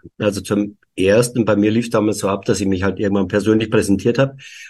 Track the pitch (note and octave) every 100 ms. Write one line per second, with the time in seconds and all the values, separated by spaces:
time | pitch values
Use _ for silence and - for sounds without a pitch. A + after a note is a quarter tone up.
0 | - - G#2 G2 - G2+ G2+ - _ -
1 | F#2 G#2+ C3 B2+ G#2+ G2+ G#2 A2 A#2 A2
2 | G#2+ G2+ G2 G2 - G2+ G2 F#2+ F#2+ F#2
3 | G#2 G2+ F#2 G#2 G#2 A2 A2 A2+ G2 G2
4 | B2 A#2+ C3+ - - - -